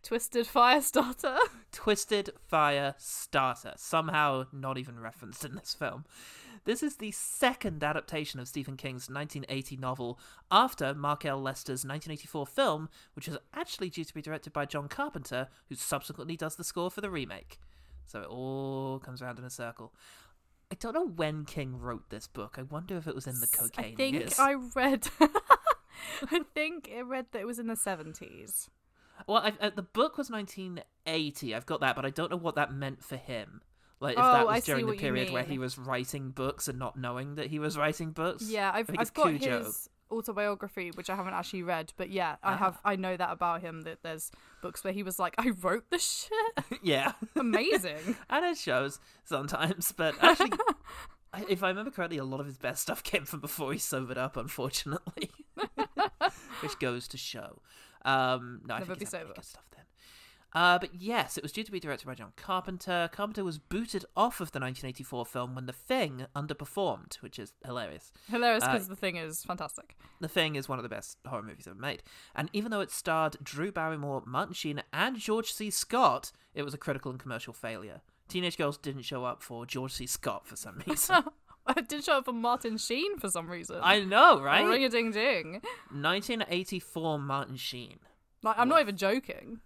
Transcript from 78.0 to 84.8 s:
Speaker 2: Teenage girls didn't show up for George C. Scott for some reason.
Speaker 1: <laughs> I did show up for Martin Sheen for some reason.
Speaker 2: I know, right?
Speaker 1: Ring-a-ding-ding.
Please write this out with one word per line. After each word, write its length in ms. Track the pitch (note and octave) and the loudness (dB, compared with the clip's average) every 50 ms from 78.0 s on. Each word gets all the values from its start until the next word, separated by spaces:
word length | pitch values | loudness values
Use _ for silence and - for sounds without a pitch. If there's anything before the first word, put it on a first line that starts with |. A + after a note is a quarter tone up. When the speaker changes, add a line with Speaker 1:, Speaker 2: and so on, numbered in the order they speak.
| _ _ _ _ _ - | _ _ _ _ _ -4
Speaker 2:
Teenage 280 | - F3+ F3+ F3 - | -2 0 0 0 0
girls 220 | - D#3+ C#3+ C#3+ - | 2 0 0 0 -2
didn't 240 | - D3 C3+ C#3 | -6 -6 -6 -6
show 220 | A#2 - C#3+ B2+ B2+ | -6 -6 -4 -4 -2
up 180 | B2 B2 - | -4 -4 -6
for 240 | - - A#2+ A#2 A#2+ | -10 -12 -10 -10 -8
George 260 | B2 - B2+ C3 C3 | -6 -4 -4 -4 -4
C. 140 | - - B2 | -6 -6 -4
Scott 400 | A#2+ - - - B2 G2+ - - | -4 -4 -4 -2 -4 -4 -4 -8
for 100 | - - | -12 -14
some 240 | - - A3 F3 D#3 - | -12 -12 -12 -12 -10 -4
reason. 360 | - D4+ - - - F#4 E4+ - D4+ | -2 0 2 4 6 6 6 6 4
Speaker 1:
<laughs> 380 | - _ _ _ - _ _ | -8 _ _ _ -20 _ _
I 140 | - C4 - | 2 2 2
did 220 | A#3+ - C#4+ D4 - | 0 0 -6 -4 2
show 140 | - D4+ C4+ | 4 4 4
up 60 | C4 | 4
for 60 | - | 0
Martin 460 | A#3+ A#3 A3+ A#3+ A#3+ B3 - A#3 A3 A3 | -4 0 2 2 2 2 0 -4 -2 -2
Sheen 400 | - - A#3 C4+ E4+ G4+ G4+ D#4+ | -2 -2 0 0 0 0 -2 -2
for 100 | - G3 | -4 -2
some 200 | - F3 E3 E3 | -2 -4 -4 -6
reason. 300 | F3+ E3+ - - - F3 | -10 -10 -8 -8 -4 2
Speaker 2:
I 160 | - F3+ G3 G#3+ | 6 6 6 6
know, 400 | G3 F#3+ G3+ A3+ D4 F4 C4+ C#3+ | 6 6 10 12 12 12 12 10
right? 240 | C#3 C#3 D3 F#3+ D4+ | 8 6 6 8 8
Speaker 1:
Ring-a-ding-ding. 960 | F4+ - C4 | 8 6 6